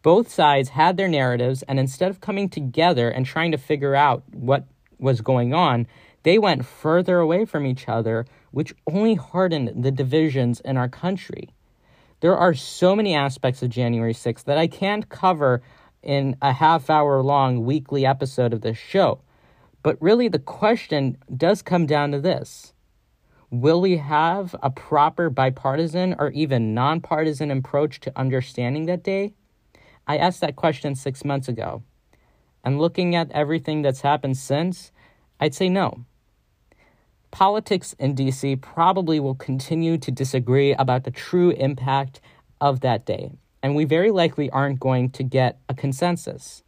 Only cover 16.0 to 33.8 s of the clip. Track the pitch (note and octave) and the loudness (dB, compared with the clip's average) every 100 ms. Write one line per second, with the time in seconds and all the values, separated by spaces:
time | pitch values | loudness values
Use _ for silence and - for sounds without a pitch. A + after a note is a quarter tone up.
16 | - C#3 C3+ C3 C#3 B2+ D#3+ E3 C#3 D#3 | -4 -2 -2 0 0 4 4 4 2 2
17 | D3 C3+ C3 C#3+ C3 B2 A#2 D3 C3+ C#3 | 4 2 2 2 2 0 -2 -4 -2 0
18 | C3 C3+ C3+ C3 A#2+ A2+ A2+ A2+ - F#3+ | 0 0 -4 -2 -2 -2 -6 -8 -4 2
19 | D#3 - _ _ _ _ _ _ - - | 2 0 _ _ _ _ _ _ -4 0
20 | E3 A#3 A#3+ D#3+ - - G#3+ A#3 - D3+ | 2 4 2 -2 -6 -2 0 0 -2 -2
21 | C3+ - - B2+ E3 G#3 - F3 D#3 D3 | -2 -4 -12 0 2 2 0 0 2 0
22 | C#3+ C#3+ E3+ C3+ C3 - - _ _ _ | 0 -2 -2 -2 -6 -18 -20 _ _ _
23 | _ _ _ _ _ B2 C#3 E3 F#3+ F3 | _ _ _ _ _ 0 2 4 2 0
24 | C#3+ D3+ E3 F#3+ F#3 - C3+ C3 - D3+ | 0 0 2 0 -6 -6 -6 -6 -2 2
25 | D3+ D#3+ E3+ C3 C3 C3 C3+ C#3 E3 E3+ | 2 2 -2 0 0 0 -4 -2 -2 -2
26 | F#3 - D3 C3+ D3+ B2+ A2 A2 C3+ D#3+ | -2 -2 -4 -2 -2 0 0 0 0 0
27 | E3+ D#3 D#3 C#3 D3 C3+ C3 C#3+ D3 - | -2 -2 -2 -2 -4 -4 -2 -2 -2 -4
28 | - - C3 C3 B2+ - B2 D3 D#3+ F3+ | -12 -6 -2 -2 -4 -6 -4 -4 -4 -4
29 | F#3 G3 G#3 _ _ _ _ _ _ _ | -4 -4 -6 _ _ _ _ _ _ _
30 | - D3+ F3+ F3+ D#3 C3+ E3 C#3 D3 C3+ | -6 0 0 0 -6 -2 -2 -2 -6 -6
31 | C#3 C3 C#3+ C#3 C3 A2+ - - - _ | -8 -8 -6 -4 -6 -8 -8 -10 -16 _
32 | _ _ _ _ _ _ B2+ C#3+ E3 E3+ | _ _ _ _ _ _ -4 0 0 0
33 | F3+ E3+ D3+ D3 D3 E3 - D#3 | 0 0 -2 -2 -2 -2 -2 -2